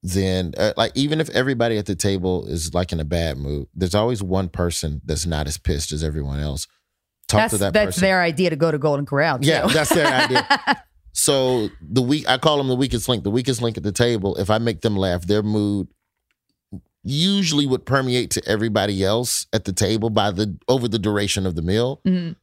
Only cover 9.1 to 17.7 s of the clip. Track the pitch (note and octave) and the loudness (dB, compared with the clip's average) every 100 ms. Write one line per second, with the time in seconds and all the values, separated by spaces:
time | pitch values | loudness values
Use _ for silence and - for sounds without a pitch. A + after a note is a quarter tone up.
9.1 | C#3 D#3+ C3 C3+ D#3 F3+ D3+ D3+ F3 C#3+ | 0 0 2 2 2 2 2 2 2 4
10.1 | C3 A#2+ B2+ F3+ - - C4+ - _ - | 2 2 0 2 0 0 -4 -4 _ -12
11.1 | - - C#3 C3 B2+ G#2+ - D2 A2+ B2 | -4 0 2 2 2 -2 -6 -2 0 2
12.1 | D3+ - B2+ D#3+ D3 C3+ B2 C3+ A2+ - | 0 2 2 4 2 0 0 0 -2 -2
13.1 | A#2+ G2 A2+ B2+ A#2 A#2 G#2+ D#2+ F#2+ A#2+ | -2 0 0 0 -2 -2 -2 -6 2 2
14.1 | A#2 G2 - F#2+ G#2+ A#2 F#2 A2+ G2+ F#2+ | 2 0 -2 0 2 2 0 0 0 0
15.1 | F2+ F2 G#2 G#2+ G#2+ G#2 G2+ F2+ _ _ | 0 0 0 2 0 0 0 -4 _ _
16.1 | _ _ _ _ _ _ F2+ _ _ - | _ _ _ _ _ _ -18 _ _ -8
17.1 | C#3 F3+ G3+ F3 D3+ C#3+ | -2 0 2 0 0 2